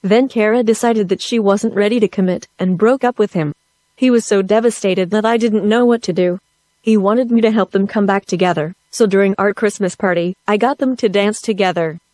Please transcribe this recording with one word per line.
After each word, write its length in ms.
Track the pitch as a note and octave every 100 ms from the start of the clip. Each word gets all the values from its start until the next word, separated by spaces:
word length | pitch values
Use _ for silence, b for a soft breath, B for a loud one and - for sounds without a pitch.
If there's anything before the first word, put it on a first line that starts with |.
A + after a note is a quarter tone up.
Then 260 | G3 A3 C4
Kara 360 | A#3 G#3+ A#3+
decided 460 | A3+ A3 A#3+ A3+ F#3+
that 120 | F#3
she 180 | - A#3
wasn't 360 | G3 G3+ A3+ G3+
ready 240 | G#3 A#3+
to 80 | G#3+
commit 400 | - F#3 F3+ - _
and 180 | F#3 F3
broke 260 | A3 C4+
up 140 | B3 -
with 160 | G#3
him. 200 | F#3 D3+ - _ _ _ _
He 140 | B3+
was 140 | A#3+ A3
so 160 | G3+
devastated 680 | F#3+ G#3+ A#3 - G3 F#3 F3+
that 140 | G#3+ A3
I 120 | A#3
didn't 300 | A#3 G#3 G3+
know 180 | A3+ B3
what 180 | A#3
to 100 | -
do. 260 | F3 F3+ F3+ _ _ _ _
He 140 | - G#3+
wanted 360 | G3 A3+ A#3+
me 100 | A#3
to 100 | A3
help 200 | A3 F#3
them 160 | G3 G3
come 180 | A3 G3+
back 200 | G3 -
together, 480 | F3 F3+ E3 D3+ - _
so 140 | - A3
during 300 | G3 G3 F#3+
our 160 | G3+
Christmas 420 | G3+ G#3+ - F#3 -
party, 400 | G3 F3 F3 F#3+ -
I 80 | G#3
got 200 | A#3 C#4+
them 180 | C4 B3+
to 120 | A3
dance 320 | G3 G3+ G#3+
together. 580 | - G3 F#3+ F3 D#3+ E3 _